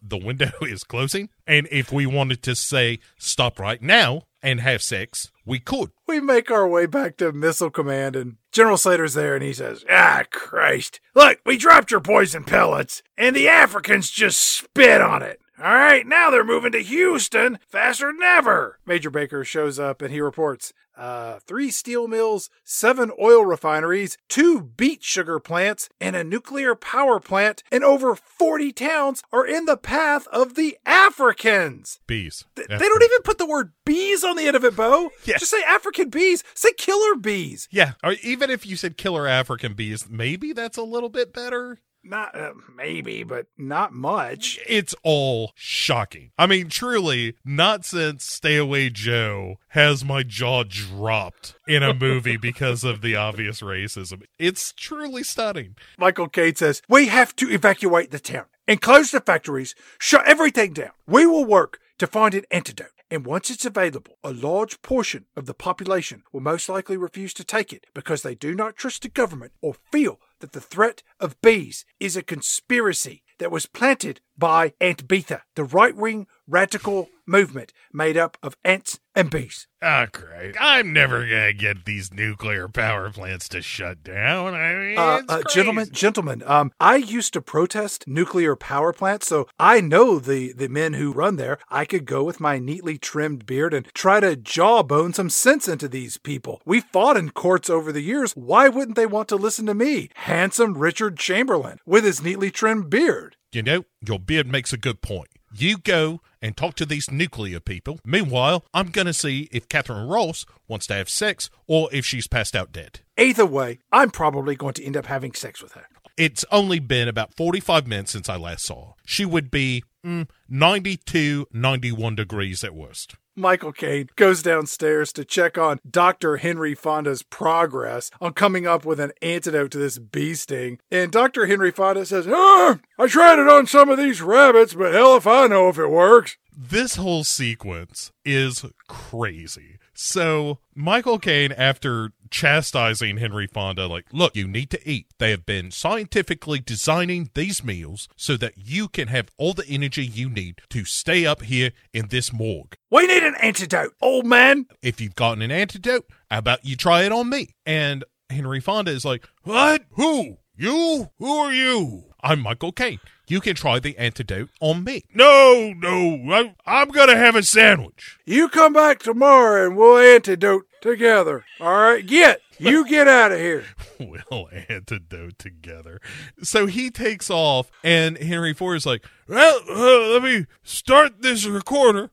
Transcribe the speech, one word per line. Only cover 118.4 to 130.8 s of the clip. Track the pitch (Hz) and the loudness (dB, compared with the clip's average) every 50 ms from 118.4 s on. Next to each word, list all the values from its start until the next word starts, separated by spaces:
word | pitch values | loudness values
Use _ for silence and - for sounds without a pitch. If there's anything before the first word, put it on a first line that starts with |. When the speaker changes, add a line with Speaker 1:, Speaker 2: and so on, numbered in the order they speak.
| 82 85 85 - - | -10 -12 -12 -10 -10
Speaker 1:
saw | - - 64 69 | -12 -12 -14 -18
her. | - - _ _ | -20 -20 _ _
She | - - - 202 | -8 -6 -4 -2
would | 185 160 165 143 127 | -2 -2 -2 -2 -2
be, | - 143 135 131 127 120 - _ _ _ - | -4 -4 -2 -2 -4 -6 -8 _ _ _ -12
mm, | 175 175 170 160 - _ _ _ - | -8 -8 -8 -8 -10 _ _ _ -10
ninety-two, | 127 135 156 175 202 202 180 196 190 - _ - - 170 151 147 147 147 - - - | -2 2 2 2 2 2 -2 -4 -6 -8 _ -4 -2 0 0 0 -2 -4 -6 -8 -6
ninety-one | 113 120 131 135 127 123 120 117 110 110 117 110 | -4 -2 -2 -2 -2 -4 -6 -6 -4 -6 -6 -4
degrees | 104 107 - 110 104 98 95 92 - - | -6 -6 -6 -6 -6 -6 -6 -6 -8 -10
at | 101 80 | -10 -12
worst. | 78 76 65 - - - - - _ _ _ _ | -14 -18 -18 -16 -18 -18 -18 -20 _ _ _ _
Speaker 2:
Michael | 196 185 185 180 180 - 156 143 | -2 0 2 2 0 -2 -6 -10
Caine | - 165 143 143 143 139 - _ | -8 -6 -4 -4 -4 -6 -6 _
goes | - 208 190 185 165 156 | 2 4 4 4 2 0
downstairs | 175 165 160 151 143 - - 156 151 151 151 151 - - | 0 0 0 -2 -4 -6 -4 -2 0 0 0 0 -4 -6
to | - 139 | -10 -10
check | - - 190 175 - - | -4 -2 0 0 0 0
on | 175 160 156 143 131 - 127 | 0 0 0 0 -2 -6 -4
Doctor | - 175 175 180 185 - - 160 147 | 0 2 2 2 2 0 0 -2 -2
Henry | 139 151 170 170 165 160 151 143 | -2 -2 -4 -4 -4 -4 -6 -6
Fonda's | - - 160 156 151 151 143 135 123 - | -6 -4 -4 -4 -2 -2 -4 -6 -6 -8
progress | _ - - 170 160 160 165 170 156 131 131 120 117 117 120 - - - - | _ -10 -4 -2 0 2 2 2 0 -2 -4 -8 -8 -8 -8 -10 -12 -12 -10
on | 175 170 - | -8 -8 -2
coming | - 202 202 185 185 175 | 0 0 0 0 0 0
up | 175 165 165 156 | 0 0 0 0
with | 156 160 147 | -2 -4 -4
an | 143 143 - _ 165 | -4 -6 -8 _ -6
antidote | 165 170 175 - 175 151 147 143 135 | -6 -6 -6 -4 -2 -2 -2 -2 -2
to | 151 143 | -4 -4
this | 143 139 - 123 | -6 -6 -6 -8
bee | 117 107 - 143 143 156 165 | -14 -10 -8 -6 -6 -4 -6
sting. | 147 - - 139 127 127 123 123 - | -8 -10 -8 -8 -8 -8 -8 -10 -14